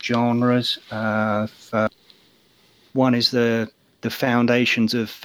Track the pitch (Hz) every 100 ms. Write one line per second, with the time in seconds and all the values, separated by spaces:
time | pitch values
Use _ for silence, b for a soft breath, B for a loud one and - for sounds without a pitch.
0 | - 120 120 120 123 123 123 - - 110
1 | 110 107 107 104 110 - - 110 107 -
2 | _ _ _ _ _ _ _ _ _ 135
3 | 127 120 117 123 117 113 110 - _ _
4 | 113 - 135 120 120 123 120 - 110 123
5 | 110 -